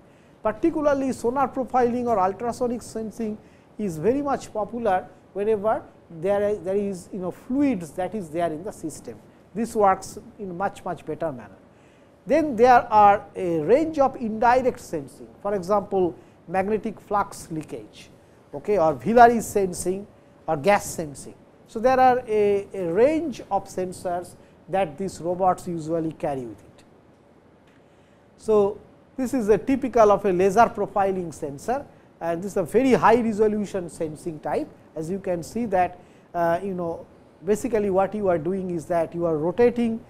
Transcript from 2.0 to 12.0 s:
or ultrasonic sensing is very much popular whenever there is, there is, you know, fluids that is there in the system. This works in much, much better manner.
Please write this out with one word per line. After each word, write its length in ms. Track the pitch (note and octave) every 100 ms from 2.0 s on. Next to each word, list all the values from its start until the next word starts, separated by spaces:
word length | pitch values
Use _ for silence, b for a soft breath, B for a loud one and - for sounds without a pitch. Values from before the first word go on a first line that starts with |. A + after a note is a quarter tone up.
| A#3+
or 120 | G#3+
ultrasonic 640 | F#3 G3 A#3 A3+ B3 A#3+
sensing 540 | - A3 A3 - A3 G#3+ B B B -
is 200 | G#3 D#3+
very 240 | F3 C#4
much 300 | C#4+ B3 -
popular 540 | G#3+ G3+ A#3+ A3+ F#3 F#3 B B
whenever 500 | F#3+ G#3 A3 G#3 C#4 - - - E3
there 280 | F#3 G3+ G#3
is, 80 | G#3
there 160 | E3 G3+
is, 320 | G3+ F#3 -
you 60 | G#3
know, 120 | F3+
fluids 600 | - - C4 C#4+ G3+ E3
that 220 | - F3+
is 140 | G#3 E3
there 240 | D#3+ E3+
in 100 | D#3
the 80 | G3+
system. 480 | - D#4+ - - - - B B
This 200 | G3 A#3
works 440 | A3+ G3 F#3 - - - -
in 180 | G3 E3+
much, 280 | F#3+ -
much 200 | F#3+ D#3+
better 260 | - D3+ E3
manner. 260 | B2 G#2 - - b b b